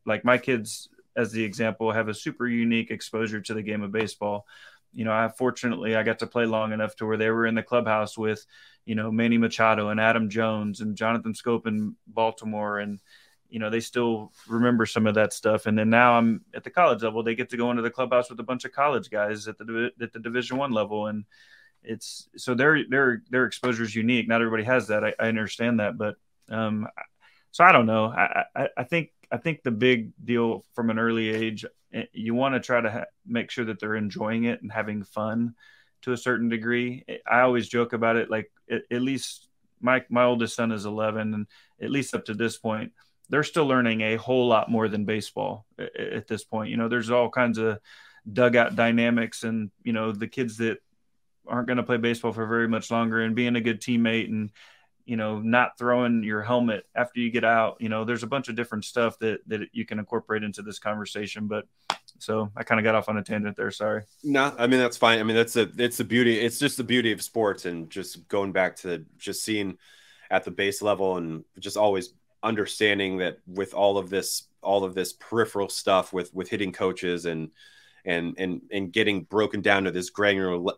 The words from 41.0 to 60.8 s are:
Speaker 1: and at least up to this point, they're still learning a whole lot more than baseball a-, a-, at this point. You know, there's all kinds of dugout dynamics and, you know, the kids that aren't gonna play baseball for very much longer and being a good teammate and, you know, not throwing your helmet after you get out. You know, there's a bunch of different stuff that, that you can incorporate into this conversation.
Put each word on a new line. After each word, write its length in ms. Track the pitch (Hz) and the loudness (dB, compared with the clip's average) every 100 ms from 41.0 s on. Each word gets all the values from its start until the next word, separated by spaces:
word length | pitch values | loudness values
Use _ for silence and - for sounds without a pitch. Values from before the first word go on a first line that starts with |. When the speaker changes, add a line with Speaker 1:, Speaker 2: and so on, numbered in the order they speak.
| 110 110 107 | -2 -2 -4
Speaker 1:
and 140 | 107 104 _ _ - | -4 -6 _ _ -10
at 100 | 117 | -4
least 220 | 139 131 | -4 -2
up 120 | 117 - | -6 -4
to 80 | |
this 240 | 107 113 - | -2 -2 -2
point, 340 | 113 107 - _ _ _ - | -6 -4 -6 _ _ _ -4
they're 140 | 139 | -2
still 220 | 147 170 143 | 0 0 2
learning 360 | 127 117 110 | 4 2 2
a 140 | 110 113 | 0 -2
whole 300 | 127 127 123 | 0 2 4
lot 220 | 110 - | 4 4
more 180 | 113 110 | 0 0
than 180 | 107 101 | 0 -2
baseball 600 | 107 104 104 101 107 - - | -2 -4 -6 -6 -6 -12 -12
a-, 40 | |
a-, 320 | 101 - 104 117 | -12 -8 -6 -6
at 100 | - | -6
this 160 | 107 | -8
point. 260 | - 110 110 | -6 -6 -4
You 80 | 113 | -2
know, 100 | 113 | -2
there's 220 | 120 113 | -2 2
all 200 | 123 117 | 2 2
kinds 280 | 127 120 113 | 2 0 2
of 220 | 110 104 _ - - - - | 0 -2 _ -20 -20 -20 -6
dugout 440 | 104 123 120 117 104 | 4 6 6 4 4
dynamics 680 | 117 117 117 120 113 - | 2 4 2 2 -2 -4
and, 280 | 117 113 107 _ | -6 -4 -6 _
you 100 | 120 | -4
know, 180 | 113 110 | -2 -2
the 160 | 104 113 | -4 -6
kids 300 | - 123 110 | -4 -6 -2
that 200 | 113 98 _ _ _ _ _ _ - | -4 -4 _ _ _ _ _ _ -6
aren't 200 | 120 120 | -4 -2
gonna 160 | 127 | -2
play 140 | 117 123 | 0 2
baseball 360 | 117 117 117 | 2 0 -2
for 120 | 110 110 | -2 0
very 220 | 117 117 | 0 2
much 240 | 113 - | 0 0
longer 300 | 117 113 113 | 0 0 0
and 140 | 113 113 | 0 2
being 200 | 120 120 | 2 2
a 60 | |
good 200 | 117 110 | 0 -2
teammate 460 | - 120 113 113 - | 0 2 2 2 -2
and, 240 | 110 107 - - _ _ _ - | -4 -6 -10 -20 _ _ _ -8
you 120 | 113 | -4
know, 220 | 107 107 | -4 -2
not 380 | 110 120 123 - | 2 4 2 0
throwing 460 | 123 123 120 117 | 0 2 2 0
your 180 | 107 107 | 0 -2
helmet 440 | 104 123 120 101 - 113 | 0 2 2 -2 -4 -4
after 240 | 120 123 | -2 -2
you 100 | 120 | -2
get 140 | 113 | 2
out. 340 | 113 113 110 - | 4 4 2 -2
You 100 | 113 | -4
know, 160 | 110 110 | -4 -2
there's 180 | 120 | -4
a 40 | 113 | -2
bunch 200 | 139 127 | -4 -4
of 80 | 113 | -6
different 300 | 117 107 - | -6 -6 -4
stuff 340 | 123 117 - | 0 0 0
that, 280 | 110 101 - | -4 -4 -6
that 220 | 107 107 | -8 -6
you 140 | 120 110 | -8 -6
can 140 | 107 | -6
incorporate 440 | 101 113 - 107 | -4 -4 -2 -4
into 200 | 107 101 | -4 -8
this 160 | 104 | -12
conversation. 680 | 95 | -8